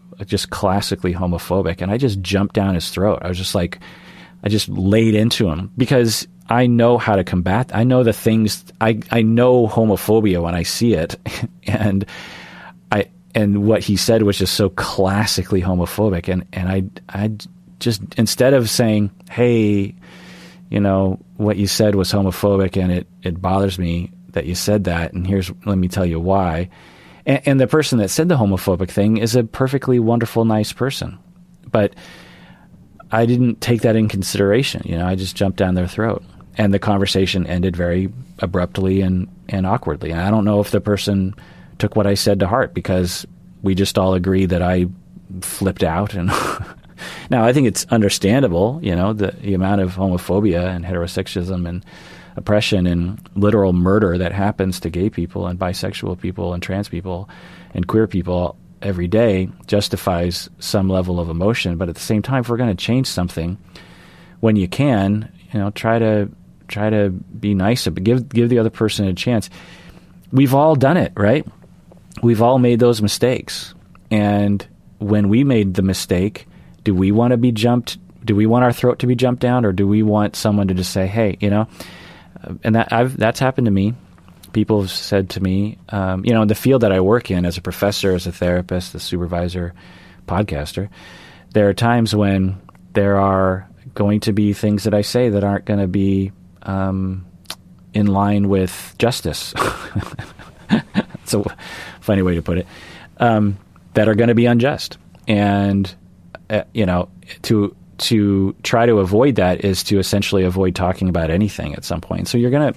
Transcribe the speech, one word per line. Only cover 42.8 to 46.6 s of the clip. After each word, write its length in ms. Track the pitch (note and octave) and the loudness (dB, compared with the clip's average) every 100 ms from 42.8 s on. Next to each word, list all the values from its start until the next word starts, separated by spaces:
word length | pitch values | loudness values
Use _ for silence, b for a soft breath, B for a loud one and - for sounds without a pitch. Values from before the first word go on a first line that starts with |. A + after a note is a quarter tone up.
| F2 F#2 F2+ - - - - - | -2 -2 -2 -6 -14 -20 -20 -8
we 120 | G2 | -2
just 240 | F#2 G2 - | -2 0 0
all 160 | F#2 | 2
agreed 360 | F#2 F2+ F#2+ F#2+ | 0 0 0 2
that 120 | F2 | 0
I 240 | F2+ F#2 F2+ - - - - F2+ | 0 0 -2 -6 -20 -20 -18 -14
flipped 440 | - - F#2+ F2+ | -10 -4 -4 -2
out. 300 | F2 E2+ G#2 | -2 -2 -4
And 140 | G2+ F2 | -4 -2
<laughs> 1000 | - - - | -2 -4 -8